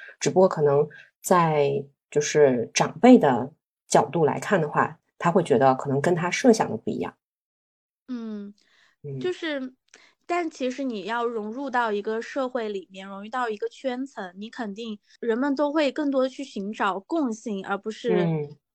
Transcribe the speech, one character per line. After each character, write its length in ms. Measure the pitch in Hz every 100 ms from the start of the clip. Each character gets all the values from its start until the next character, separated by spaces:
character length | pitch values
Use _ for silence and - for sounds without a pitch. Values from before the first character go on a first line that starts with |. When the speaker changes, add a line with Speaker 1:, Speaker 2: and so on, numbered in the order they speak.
| - -
Speaker 1:
只 80 | 147
不 100 | 156
过 80 | 185
可 140 | 170
能 260 | 147 139 156 - - _
在 600 | - 180 165 151 143 143 139 _ _
就 100 | 147
是 500 | 147 151 143 123 117
长 240 | - 151 -
辈 160 | 240 254
的 340 | 147 120 139 _ _ _ -
角 160 | 165 -
度 160 | 170 147
来 120 | -
看 220 | - 190
的 80 | 147
话， 300 | 156 120 - _ -
他 120 | 170
会 120 | 175
觉 140 | 165 127
得 180 | 135
可 140 | 131 143
能 100 | 135
跟 120 | 175
他 160 | 175 175
设 220 | - 262
想 180 | 220 -
的 60 | 220
不 140 | -
一 80 | -
样。 160 | - - _ _ _ _ _ _ _ _ -
Speaker 2:
嗯， 440 | 240 226 208 202 - _ _ _ _
Speaker 1:
嗯。 160 | - 269
Speaker 2:
就 140 | 359
是， 400 | 359 330 285 262 _ _ - _ _ -
但 240 | 349 330
其 200 | - 254
实 140 | 254
你 200 | 269 214
要 200 | 180 233
融 260 | 240 226 208
入 200 | 240 277
到 200 | 247 226
一 120 | 208
个 180 | 208 220
社 260 | 233 285 262
会 220 | 254 220
里 180 | 196 170
面， 160 | 190 196
融 140 | 196
入 60 | 214
到 180 | 254 240
一 80 | 208
个 100 | 226
圈 340 | - 262 247
层， 300 | 269 - 185 185
你 140 | 220
肯 240 | 254 220
定， 240 | 196 233 208 _ -
人 200 | 240 226
们 160 | 277 269
都 160 | 294
会 180 | 311 285
更 200 | - 294
多 120 | 269
地 60 | 262
去 160 | 262
寻 260 | 269 214 196
找 300 | 220 208 185
共 320 | - 330 262
性， 340 | 214 233 196 190
而 120 | 196
不 120 | 214
是 360 | 214 - 180 170
Speaker 1:
嗯。 280 | 160 147 143 _